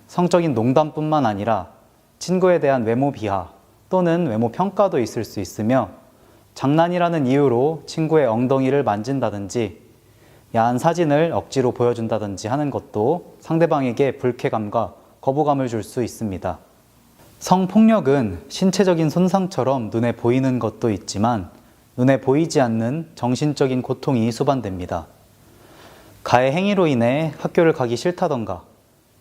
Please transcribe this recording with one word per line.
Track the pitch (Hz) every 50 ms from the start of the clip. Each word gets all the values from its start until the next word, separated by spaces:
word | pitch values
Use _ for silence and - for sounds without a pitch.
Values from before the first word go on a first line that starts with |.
| -
성적인 | - - - 175 175 - 180 170 165 135
농담뿐만 | 113 110 123 131 156 151 156 - 156 156 156 156 151 135
아니라 | 113 104 98 101 113 110 98 87 - - - _ _ _ _ _ _ _ -
친구에 | - - 180 185 175 185 180 160
대한 | 143 139 135 127 113
외모 | 107 117 123 139 143
비하 | 127 - 104 104 98 95 87 - - - _ _ _ _ _ -
또는 | - 185 180 170 165 170 180 143
외모 | 107 110 117 113
평가도 | 113 - 180 196 190 - 208 190 175 147
있을 | 117 107 - 120 107
수 | - - -
있으며 | 98 - - - 110 110 127 131 113 95 - - - _ _ _ _ - - - _ _ -
장난이라는 | - - 135 147 160 165 175 180 175 175 170 170 165 139
이유로 | 123 131 143 143 135 117 117 131 151 160 151 - -
친구의 | - - 160 156 160 156 143 120
엉덩이를 | 110 113 127 123 139 135 135 131 135 143 135
만진다든지 | 117 104 104 107 120 139 139 120 110 98 101 101 95 - 123 113 98 - - - - _ _ _ _ _ _ - - - - _ _ -
야한 | 113 113 120 123 123
사진을 | - 160 170 170 175 151 143 147 165 170 143
억지로 | 101 95 - - 135 123 123
보여준다든지 | 110 - 123 120 120 113 117 110 113 107 107 101 98 92 - 107
하는 | 120 147 151 143
것도 | 127 107 - - - 110 107 127 165 175 - - - -
상대방에게 | - - 160 165 170 160 156 147 135 127 113 - 143 135 - -
불쾌감과 | - 127 120 - - 139 131 117 107 104 104 117 107 - - - - - _ _
거부감을 | - - 135 143 156 147 143 139 135 123
줄 | 113 110
수 | 101 - - 131 120
있습니다. | 101 - - 117 107 95 87 - 92 85 - - _ _ _ _ _ _ _ _ _ _ _ - - - -
성폭력은 | - - 180 185 190 180 - 214 220 220 226 208 160 131 139 143 123 104 90 87 - -
신체적인 | - - 180 190 185 - 208 185 180 160 165 151
손상처럼 | 127 170 180 185 175 196 190 175 - - 123 123 135 135 113 104
눈에 | 110 113 117 120
보이는 | 113 - - 120 123 131 131 131 127 123
것도 | 113 107 - - - 120
있지만 | 104 90 - - - 98 104 117 123 107 90 87 - - - - _ _ _ _ - -
눈에 | 123 131 135 131
보이지 | - 131 131 147 170 151 135 151
않는 | 131 120 113 110 113 117 135 165 165 - -
정신적인 | - - 120 123 120 151 151 143 - 147 135 127 127
고통이 | 123 - 131 - - - 139 120 110 117
수반됩니다. | 120 - 143 135 139 131 110 101 95 90 90 87 - 85 80 - - _ _ _ _ _ _ - - - - - - - - - - - - - - - -
가해 | - 120 123 127 135
행위로 | 135 175 190 202 208 190 185 160
인해 | 139 120 117 117 131 147 160 156 143 -
학교를 | - 165 - - 170 165
가기 | 156 - 127 120 120
싫다던가 | 117 - 180 175 - 190 165 147 123 110 95 92 85 - - _ _ _ _ _ _ _ _ _ _